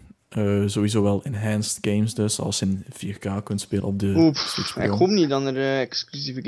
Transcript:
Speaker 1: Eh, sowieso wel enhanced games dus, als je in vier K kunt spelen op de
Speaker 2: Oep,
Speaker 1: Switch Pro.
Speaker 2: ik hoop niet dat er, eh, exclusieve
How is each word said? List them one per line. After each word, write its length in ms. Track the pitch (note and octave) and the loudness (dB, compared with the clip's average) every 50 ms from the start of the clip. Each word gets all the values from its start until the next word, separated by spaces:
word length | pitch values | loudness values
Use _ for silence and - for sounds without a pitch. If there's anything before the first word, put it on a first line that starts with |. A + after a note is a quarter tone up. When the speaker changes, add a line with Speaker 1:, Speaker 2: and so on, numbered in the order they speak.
| - - - _ _ _ | -12 -20 -20 _ _ _
Speaker 1:
Eh, 340 | - A2+ G#2 G2+ G2+ G2+ G2+ | -2 0 2 2 4 4 2
sowieso 360 | G2+ G2+ G#2+ G#2 G#2 G#2+ A2+ G2+ | 2 2 2 2 2 4 4 4
wel 200 | G2+ G2+ G2 - | 4 2 2 -2
enhanced 540 | C#3+ B2 G2+ A2 G#2+ G#2+ G#2+ G#2+ - - - | -4 -6 -4 -2 0 0 0 -2 -2 -4 -4
games 320 | - A2 G2+ G#2 G#2+ A2+ - | -2 0 2 2 2 0 0
dus, 260 | - G#2 G#2+ - - | 0 0 0 0 -2
als 200 | - - G2+ - | -2 -4 -2 0
je 60 | - | 0
in 200 | F#2+ F#2+ F#2+ F#2+ - | 0 0 -2 -4 -10
vier 280 | - - - G2+ G2 - | -14 -10 -10 -8 -8 -6
K 260 | - G2+ G2 G2+ G#2 | -6 -4 -4 -4 -4
kunt 160 | - G#2 G2 | -4 -4 -6
spelen 220 | - - - G2 F#2 | -4 -2 -2 -2 -2
op 160 | F#2+ G2 G2 | -2 -2 0
de 140 | G2+ G2+ G2 | 0 2 4
Speaker 2:
Oep, 200 | D#3+ E3 D#3+ C#3+ - | 6 6 6 4 2
Speaker 1:
Switch 360 | - - - - F#2+ - - | -4 -6 -4 -4 -6 -6 -4
Pro. 100 | - - | -2 0
Speaker 2:
ik 60 | A2 | 0
hoop 180 | G2+ G#2 E3+ F#3 | 2 2 2 4
niet 200 | G#3+ G3+ E3 C#3+ | 4 2 2 2
dat 120 | C#3 C#3 C#3 | 2 0 0
er, 100 | C3+ C3 C3 | 0 -2 0
eh, 240 | C3+ C3+ C3+ C3+ | 0 0 0 0
exclusieve 640 | B2+ A#2+ - - - - - C#3+ C#3+ C#3 B2+ C3 - | -2 -2 -4 -8 -8 -8 -10 -10 -10 -8 -8 -6 -2